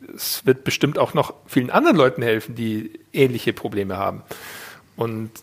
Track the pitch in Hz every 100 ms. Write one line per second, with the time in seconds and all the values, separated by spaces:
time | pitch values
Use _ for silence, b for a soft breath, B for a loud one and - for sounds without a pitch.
0 | - - - - - 131 - - 143 151
1 | 127 156 - - - - 127 - 330 202
2 | 127 127 120 110 - 120 113 107 - -
3 | _ - 135 117 - - 117 104 98 98
4 | 98 101 - B B B B B _ -
5 | 117 110 113 -